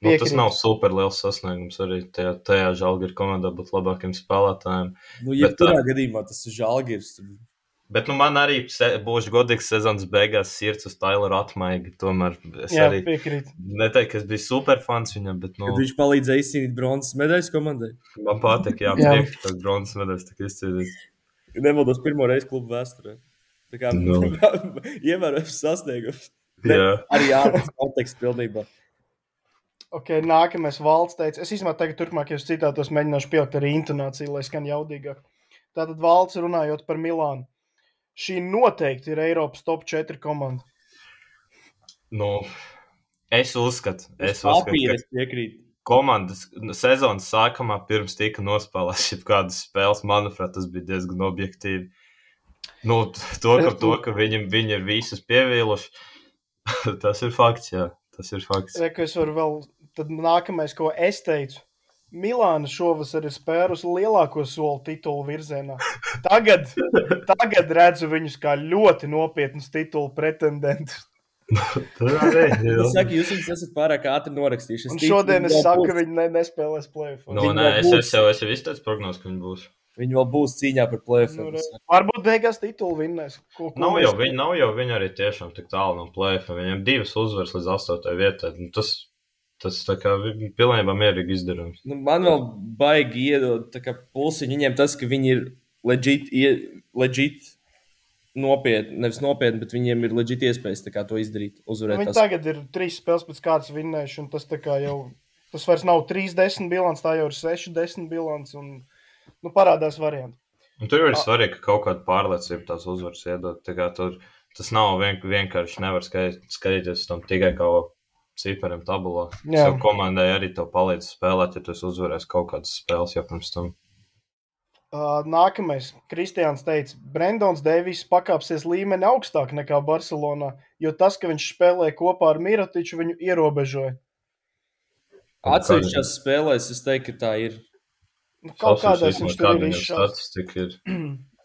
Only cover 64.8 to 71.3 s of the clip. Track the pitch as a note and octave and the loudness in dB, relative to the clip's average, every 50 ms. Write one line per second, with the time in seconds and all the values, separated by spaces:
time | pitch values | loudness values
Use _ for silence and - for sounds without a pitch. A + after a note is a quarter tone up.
64.8 | C3 D#3+ D#3+ D#3 - D#3 D3 C#3+ C#3 C#3+ D3 D#3 D#3 D3 D3 C#3 C#3 C#3 C3+ B2+ | -8 -12 -12 -8 -8 -6 -6 -6 -6 -8 -8 -10 -10 -10 -10 -10 -8 -10 -10 -8
65.8 | - - - - - - - - - - G3 A#3 A3+ G#3+ G3+ F3 D3 - - - | -8 -8 -8 -8 -10 -10 -10 -6 2 4 4 6 8 8 6 6 4 0 -4 -4
66.8 | - - - F#3+ - - F3+ - - - G#3 - A#3+ A3+ G3+ G3 E3+ D3+ E3 E3 | -2 2 2 2 2 2 -2 -2 0 0 2 2 2 4 4 4 4 6 6 8
67.8 | F3 F3 E3+ D3 D#3+ D#3 D#3 D#3+ E3 D3+ C#3 - - D3 C#3+ C#3+ D3 D#3+ E3+ G3+ | 8 8 6 4 0 -2 -2 -2 -2 -4 -8 -4 0 0 0 0 0 0 2 6
68.8 | A3 G3+ D#3+ D#3 - D3 D3+ D#3 D#3+ D#3 D#3+ D#3 C#3+ C3+ - D3+ C3+ - - D#3+ | 8 6 6 6 0 -2 0 0 0 0 0 -2 -2 -2 -4 -8 -14 -6 -4 -4
69.8 | D#3+ D#3 - D3+ C#3+ C#3 C3 - D3 D#3 D#3 D#3 D#3+ D3+ D3 D3 C#3+ C#3+ C#3+ D3 | -4 -2 -4 -4 -4 -4 -4 -2 -2 -2 0 0 0 0 0 0 0 -2 -2 -2
70.8 | D3+ C#3 - - - _ _ _ _ _ | -4 -10 -12 -16 -18 _ _ _ _ _